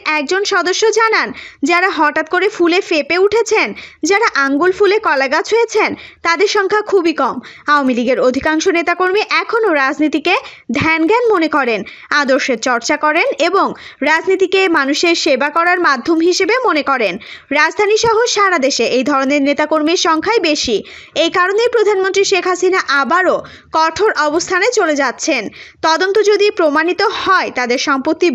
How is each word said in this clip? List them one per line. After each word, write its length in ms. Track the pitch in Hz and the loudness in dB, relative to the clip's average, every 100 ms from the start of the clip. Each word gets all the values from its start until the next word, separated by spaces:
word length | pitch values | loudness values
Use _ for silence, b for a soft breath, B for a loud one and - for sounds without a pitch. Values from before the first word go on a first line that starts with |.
| - 311 | -2 -4
একজন 260 | 269 370 403 | -2 -2 0
সদস্য 380 | 392 349 381 427 | -2 0 0 0
জানান, 360 | 415 453 403 233 - B B | 2 2 0 -2 -6 B B
যারা 260 | 277 349 370 | 0 0 0
হঠাৎ 360 | 320 294 311 311 | 0 0 0 -2
করে 180 | 359 392 | 0 0
ফুলে 300 | - 339 349 | 0 0 2
ফেপে 360 | 381 320 277 339 | 0 -2 0 0
উঠেছেন, 480 | 392 427 453 415 254 202 B B | 2 2 0 0 -2 -6 B B
যারা 240 | 311 403 440 - | 0 0 0 0
আঙ্গুল 340 | 277 277 359 | 0 2 0
ফুলে 240 | 381 403 427 | 2 2 2
কলা 280 | 381 285 269 | 0 0 0
গাছ 200 | 302 - | -2 0
হয়েছেন, 380 | 453 453 - 320 - B B | 0 0 0 -2 -4 B B
তাদের 260 | 339 339 403 | -2 0 0
সংখ্যা 320 | - 392 415 | 0 0 -2
খুবই 320 | 415 392 330 | 0 0 0
কম। 220 | 311 247 240 - B B | 0 -2 -4 -12 B B
আওয়ামী 260 | 294 262 240 | 0 2 0
লীগের 240 | 240 233 | 0 2
অধিকাংশ 460 | 247 262 320 311 349 | 0 0 0 0 0
নেতাকর্মী 520 | 339 339 349 370 392 - 311 | 0 0 0 0 0 0 -2
এখনও 320 | - - 440 302 | 0 0 0 0
রাজনীতিকে 600 | 269 285 302 302 349 415 - B B | 0 0 0 0 0 -2 -4 B B
ধ্যানজ্ঞান 500 | 254 294 320 320 453 480 | -2 0 0 2 2 2
মনে 180 | 392 311 | 2 0
করেন, 300 | 302 247 214 - B B | 0 0 -2 -6 B B
আদর্শের 460 | 294 269 269 - 233 | -2 2 0 0 -2
চর্চা 360 | 262 240 - 294 | -2 -2 -2 0
করেন 300 | 302 311 480 - | 0 2 0 0
এবং 280 | 339 381 240 - B B | 0 2 0 -4 B B
রাজনীতিকে 600 | 285 320 349 381 370 381 381 | 0 0 2 0 2 2 2
মানুষের 460 | 320 269 285 349 339 | 2 0 0 0 0
সেবা 320 | 330 262 294 | 0 0 0
করার 300 | 320 339 359 | 0 2 2
মাধ্যম 380 | 330 269 254 330 | 2 0 0 0
হিসেবে 340 | 339 339 370 480 480 | 2 2 0 0 0
মনে 180 | 294 | 0
করেন। 300 | 269 269 202 180 B B B | 0 0 -2 -4 B B B
রাজধানী 460 | 285 311 349 403 427 | 0 0 0 0 2
সহ 200 | 466 440 480 | 2 0 0
সারা 320 | - 392 349 | 2 2 2
দেশে 260 | 254 285 226 240 | -2 -2 0 0
এই 60 | |
ধরনের 380 | 262 277 269 294 | 0 0 0 0
নেতাকর্মীর 600 | 277 277 302 311 302 359 359 | 0 0 0 0 0 0 0
সংখ্যাই 340 | 320 349 453 | 0 0 0
বেশি। 380 | 339 294 - 208 - B B - | 2 -2 -2 -4 -4 B B -2
এই 160 | 330 | 0
কারণেই 380 | 359 359 403 480 | 2 0 2 2
প্রধানমন্ত্রী 540 | 480 403 392 381 370 392 | 2 2 2 0 0 0
শেখ 200 | 370 359 | 0 0
হাসিনা 320 | 359 370 370 - | 0 0 0 0
আবারও 440 | 277 262 349 359 196 - B B | -2 0 0 2 0 -4 B B
কঠোর 380 | 320 320 330 415 - | 0 0 0 -2 0
অবস্থানে 480 | 302 311 - 359 427 | -2 -2 -2 -2 0
চলে 220 | 466 339 294 | 0 0 0
যাচ্ছেন। 480 | 269 233 - 269 208 B B B | -2 -4 -4 -4 -4 B B B
তদন্ত 320 | 320 320 370 403 | -2 0 0 0
যদি 240 | 403 415 415 | 2 2 2
প্রমাণিত 500 | 415 320 294 330 359 415 440 | 2 0 2 0 0 -2 -2
হয় 340 | - 370 302 | 0 0 0
তাদের 280 | 262 247 247 | -4 -2 -2
সম্পত্তি 480 | - 269 311 320 349 | -2 -2 -2 0 0